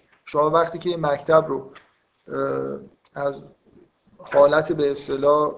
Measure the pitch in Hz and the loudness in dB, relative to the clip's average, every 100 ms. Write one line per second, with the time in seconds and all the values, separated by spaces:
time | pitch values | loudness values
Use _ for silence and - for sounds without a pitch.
0 | _ _ - 147 151 165 165 175 180 170 | _ _ -6 0 2 2 0 -4 -6 -4
1 | 151 143 - 160 156 135 - - _ _ | -2 -4 2 2 2 -6 -8 -20 _ _
2 | _ _ - 135 139 135 135 143 135 _ | _ _ -12 -6 -4 -4 -6 -10 -14 _
3 | _ 143 143 139 - _ _ _ _ _ | _ -8 -8 -8 -18 _ _ _ _ _
4 | _ _ - 143 143 151 156 156 143 139 | _ _ -2 4 6 6 0 -2 -2 -2
5 | - 135 143 147 151 | -6 -2 2 2 0